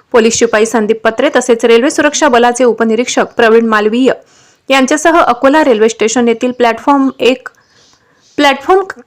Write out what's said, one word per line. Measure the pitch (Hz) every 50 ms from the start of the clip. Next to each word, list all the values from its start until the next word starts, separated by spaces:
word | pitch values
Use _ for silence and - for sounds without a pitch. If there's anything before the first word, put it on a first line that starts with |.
| _ _
पोलीस | - 240 220 233 220 -
शिपाई | 247 226 - 214 220
संदीप | 220 - 233 214 208 220 226 -
पत्रे | 226 220 - 254 302 -
तसेच | 247 240 - 233 226 -
रेल्वे | 233 233 233 233 302
सुरक्षा | 311 - 294 294 294 - - 247
बलाचे | 240 233 240 240 240 - 254
उपनिरीक्षक | 240 208 - 233 226 220 220 254 - - 277 202 - -
प्रवीण | - 233 220 220 233 233
मालवीय | 226 220 214 208 214 214 247 262 240 - - _ _ _ _ _ _ _ _ _ -
यांच्यासह | 269 269 262 254 302 294 - 339 320 349
अकोला | - - 247 240 262 269 277 311 311
रेल्वे | 277 233 208 220 233
स्टेशन | 226 - 214 220 - 254 240 233
येथील | 226 226 - 247
प्लॅटफॉर्म | 247 - 240 226 226 233 - 294 285 277 269 262 - -
एक, | 262 233 262 - - - _ _ _ _ _ _ _ _ _ _ _ _ _ _ _ _ _ -
प्लॅटफॉर्म | 294 277 269 254 - - 370 392 370 370 - 240 -